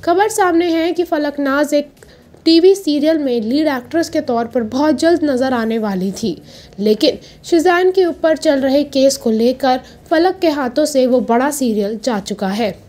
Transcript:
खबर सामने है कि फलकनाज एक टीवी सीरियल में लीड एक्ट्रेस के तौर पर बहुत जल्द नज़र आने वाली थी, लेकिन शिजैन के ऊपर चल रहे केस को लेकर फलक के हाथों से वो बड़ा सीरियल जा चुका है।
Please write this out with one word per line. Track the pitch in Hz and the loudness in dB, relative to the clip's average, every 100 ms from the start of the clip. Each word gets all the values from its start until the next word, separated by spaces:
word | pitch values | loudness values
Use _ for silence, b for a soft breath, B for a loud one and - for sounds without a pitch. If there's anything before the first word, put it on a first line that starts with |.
खबर | - 349 427 | 0 0 0
सामने | 440 370 339 349 | 0 0 2 0
है | 330 330 | 0 -2
कि | 339 | -2
फलकनाज | 339 320 294 285 277 277 294 | -2 -2 -4 -4 -2 0 0
एक | 294 294 _ - b b - - | 0 -2 _ -20 b b -6 2
टीवी | 330 359 392 | 6 6 4
सीरियल | 311 294 302 330 | 0 0 0 0
में | 277 240 | 0 -2
लीड | 214 277 311 | -2 0 0
एक्ट्रेस | 262 - 330 320 | -2 -4 -4 -2
के | 311 | -4
तौर | - 233 233 | -2 -4 -2
पर | 247 | -4
बहुत | 220 247 302 269 | -4 0 0 2
जल्द | 330 339 | 2 2
नज़र | 302 254 262 | 0 0 0
आने | 254 226 226 | -2 -2 -2
वाली | 214 190 190 | -2 -2 -4
थी, | 190 220 156 B B B - | -4 -6 -6 B B B -4
लेकिन | 208 214 302 - B B - | 0 2 2 0 B B -2
शिजैन | 339 320 349 370 | 2 2 2 2
के | 370 349 | 2 0
ऊपर | - 320 320 | 0 0 0
चल | 311 277 | 0 0
रहे | 269 277 | 2 0
केस | 285 269 269 269 | 0 2 2 2
को | 240 | -2
लेकर | 220 233 262 269 254 B B - | 0 0 0 -2 -2 B B -2
फलक | 320 359 370 | 0 0 0
के | 339 | -2
हाथों | 294 254 247 302 | 0 -4 -2 0
से | 269 262 | 2 2
वो | 254 | 2
बड़ा | 208 233 269 | 2 0 0
सीरियल | 285 254 214 202 220 | -2 -2 -2 -4 -4
जा | 262 214 | -4 -4
चुका | 196 196 196 | -6 -6 -4
है। | 202 220 - | -2 -4 -6